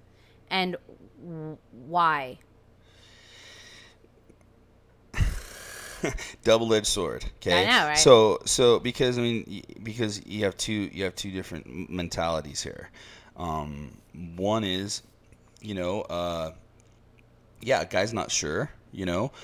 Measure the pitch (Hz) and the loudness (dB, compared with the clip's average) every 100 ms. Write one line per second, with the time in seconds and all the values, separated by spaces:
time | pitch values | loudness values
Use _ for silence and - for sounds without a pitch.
0 | - - - - - 190 185 175 - - | -20 -20 -20 -20 -4 -2 0 -4 -12 -20
1 | - - 170 160 156 156 - 110 127 170 | -20 -18 -14 -10 -10 -12 -18 -20 -4 2
2 | 165 151 131 127 - - _ - - - | 4 2 -2 -12 -20 -20 _ -20 -20 -20
3 | - - - - - - - - - - | -20 -20 -20 -20 -20 -20 -20 -20 -20 -20
4 | - _ - - _ _ _ _ _ _ | -20 _ -20 -20 _ _ _ _ _ _
5 | _ - - - - - - - - - | _ -2 0 -2 -10 -16 -16 -16 -16 -8
6 | 156 - - - 113 113 117 110 104 - | -6 -6 -10 -2 4 4 6 2 2 -2
7 | 85 62 - - - 90 98 247 151 151 | -2 -4 -10 -6 2 4 4 4 4 6
8 | 151 120 110 90 - - 123 110 110 - | 10 10 10 4 0 4 6 6 2 0
9 | 131 123 120 113 - 95 - - 110 110 | 0 2 0 -2 -6 -12 -14 -14 -10 -4
10 | 113 98 - 107 104 90 - 107 98 85 | -4 -4 -8 -2 -2 -2 -4 -2 -4 -4
11 | 95 90 98 95 - 82 - 78 92 92 | -6 -6 -8 -8 -8 -12 -12 -10 -8 -6
12 | 85 - 82 80 73 69 - - - - | -6 -2 -2 -2 -4 -8 -10 -10 -16 -20
13 | - - - - 85 78 76 73 73 - | -20 -20 -20 -10 -8 -6 -8 -10 -14 -16
14 | - 73 87 85 98 110 101 92 101 - | -20 -16 -12 -2 0 2 0 -2 -4 -8
15 | - - _ - _ - 107 98 87 104 | -12 -20 _ -20 _ -16 -8 -4 -2 -4
16 | - 87 87 85 80 82 - - - - | -4 -4 -4 -4 -6 -8 -20 -20 -20 -20
17 | - - - _ _ - 113 123 82 92 | -20 -20 -20 _ _ -10 0 0 0 0
18 | 107 113 65 - 76 82 143 - - - | 0 -2 -2 -2 -2 -2 -4 -8 -16 -8
19 | 92 87 127 - | -4 -2 -4 -6